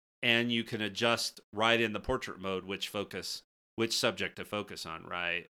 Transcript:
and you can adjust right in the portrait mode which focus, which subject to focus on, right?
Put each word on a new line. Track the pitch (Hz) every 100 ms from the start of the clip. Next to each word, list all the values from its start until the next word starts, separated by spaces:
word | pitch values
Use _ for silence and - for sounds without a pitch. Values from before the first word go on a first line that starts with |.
| _ -
and | 120 117 120
you | 117
can | 113 113
adjust | 107 98 117 117 - - _
right | 104 113 117
in | 113
the | 104
portrait | - 131 - 92
mode | 95 92 92
which | 98 -
focus, | 104 98 95 - - - _ _ -
which | 113 -
subject | 120 95 92 -
to | 87
focus | 104 101 90 87
on, | 80 -
right? | 87 87 87 82